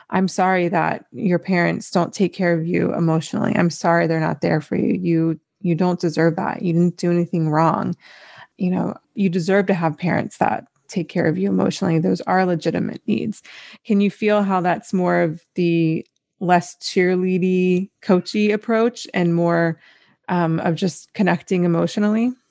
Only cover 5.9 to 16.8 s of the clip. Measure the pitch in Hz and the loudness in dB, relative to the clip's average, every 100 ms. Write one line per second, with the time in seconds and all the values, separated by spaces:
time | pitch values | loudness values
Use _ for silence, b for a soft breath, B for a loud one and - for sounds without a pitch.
5.9 | 175 170 160 165 170 - - 175 165 175 | 0 -2 2 2 2 -4 -4 -2 2 0
6.9 | - 175 175 170 170 156 151 165 - 180 | 0 0 0 0 -2 0 2 2 0 -2
7.9 | - B B B B B - 180 185 175 | -6 B B B B B -6 -2 -2 -4
8.9 | - _ - 190 180 165 196 196 175 165 | -8 _ -2 0 0 2 2 2 0 -2
9.9 | - 175 170 - - - - - _ - | -2 -2 -2 -2 -2 -2 -2 -8 _ -8
10.9 | 185 160 185 160 180 196 190 190 - 180 | -6 -4 -2 0 0 0 0 0 0 0
11.9 | 160 180 180 - 185 180 170 165 175 - | 0 0 0 0 0 2 0 -2 -2 -4
12.9 | - - - 220 - - B B B - | -6 -4 -2 -4 -8 -14 B B B -2
13.9 | 202 202 - 208 208 196 185 175 - - | 0 0 0 0 2 2 0 0 -2 -2
14.9 | 185 180 175 170 165 _ - 170 165 160 | -2 2 2 0 -4 _ -2 0 2 2
15.9 | 160 - _ _ - 180 175 - - | -2 -6 _ _ -6 2 2 0 -10